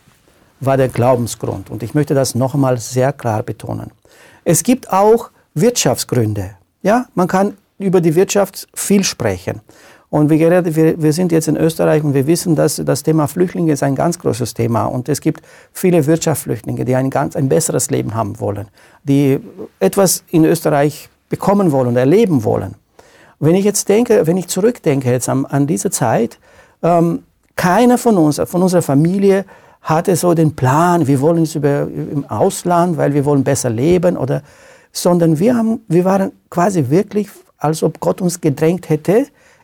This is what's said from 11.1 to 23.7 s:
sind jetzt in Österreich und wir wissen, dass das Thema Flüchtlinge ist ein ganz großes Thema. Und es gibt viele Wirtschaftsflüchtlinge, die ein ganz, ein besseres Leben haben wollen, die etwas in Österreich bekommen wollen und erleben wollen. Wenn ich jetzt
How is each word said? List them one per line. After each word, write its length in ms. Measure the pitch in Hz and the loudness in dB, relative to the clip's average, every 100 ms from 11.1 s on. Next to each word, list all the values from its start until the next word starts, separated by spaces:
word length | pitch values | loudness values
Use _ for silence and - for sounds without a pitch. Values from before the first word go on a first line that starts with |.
sind 180 | 156 180 | 0 0
jetzt 160 | 160 160 | 0 0
in 80 | 147 | 0
Österreich 460 | 160 160 165 156 | 0 0 0 2
und 120 | 151 | 2
wir 120 | 139 135 | 0 0
wissen, 300 | 170 175 151 | 0 0 0
dass 200 | 156 - | 0 -2
das 180 | 147 143 | -2 -2
Thema 240 | - 156 147 | 0 0 0
Flüchtlinge 440 | 180 180 185 160 | 0 -2 0 0
ist 100 | 143 | 0
ein 120 | 139 | 0
ganz 240 | 135 165 170 | 0 -2 -2
großes 340 | 139 113 117 | -2 -2 -4
Thema. 300 | - 117 113 117 | -4 -2 0 -2
Und 220 | 127 123 | -4 -4
es 120 | 143 | -4
gibt 220 | 160 - - - _ | -2 -4 -10 -20 _
viele 320 | - 185 175 147 | -4 0 2 2
Wirtschaftsflüchtlinge, 760 | 165 165 139 - 120 131 123 | 0 0 -4 -4 -8 -6 -6
die 100 | 127 127 | -2 0
ein 120 | 135 | 0
ganz, 260 | 131 147 - | -2 -4 -2
ein 120 | 135 | 0
besseres 420 | 165 - 151 - | 0 0 -2 -2
Leben 240 | 127 123 | -4 -4
haben 240 | 107 101 104 | -4 -6 -6
wollen, 280 | 107 101 98 _ _ _ | -6 -6 -10 _ _ _
die 360 | 143 139 139 139 - 185 - - | -2 2 2 0 -4 -16 -16 -4
etwas 460 | 190 196 185 - _ | -2 2 0 0 _
in 140 | 165 | 2
Österreich 640 | 156 165 160 147 147 147 - _ - | 2 2 0 0 0 -4 -18 _ -10
bekommen 400 | - - 208 185 | -4 0 2 2
wollen 160 | 135 123 | 2 0
und 80 | 120 | 2
erleben 480 | 131 190 220 139 | 2 4 4 0
wollen. 300 | 110 113 101 - _ _ - _ - - | 0 -2 -4 -14 _ _ -20 _ -20 -2
Wenn 160 | 147 | 2
ich 100 | 185 | 2
jetzt 240 | 202 | 2